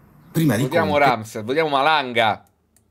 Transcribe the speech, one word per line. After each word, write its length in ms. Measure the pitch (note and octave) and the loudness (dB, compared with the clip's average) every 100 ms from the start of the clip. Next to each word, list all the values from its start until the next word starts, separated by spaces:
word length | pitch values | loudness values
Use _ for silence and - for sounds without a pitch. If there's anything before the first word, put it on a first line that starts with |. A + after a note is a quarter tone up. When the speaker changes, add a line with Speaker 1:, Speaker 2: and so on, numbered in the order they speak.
| _ - - | _ -20 -6
Speaker 1:
prima 240 | D#3+ D#3+ G#2+ | 0 0 0
di 80 | |
Speaker 2:
Votiamo 280 | C3+ E3+ D#3 | 0 0 0
Speaker 1:
Conte 140 | D3 C#3 | 2 2
Speaker 2:
Ramsay, 380 | A2+ G#2+ A2+ | 0 -6 -10
votiamo 260 | G#2+ D3+ D#3 | -4 -2 0
Malanga. 760 | C#3 D3 D3+ B2+ A#2 A2 F#2+ - _ _ _ _ | 0 2 0 0 0 0 -2 -8 _ _ _ _